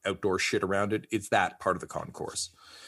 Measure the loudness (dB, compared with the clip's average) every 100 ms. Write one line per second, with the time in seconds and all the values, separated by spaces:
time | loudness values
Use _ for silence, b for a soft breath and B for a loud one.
0 | -4 0 0 2 2 2 2 2 2 0
1 | -2 -4 2 2 2 2 0 0 -2 -6
2 | -8 -8 -8 -6 -8 B B B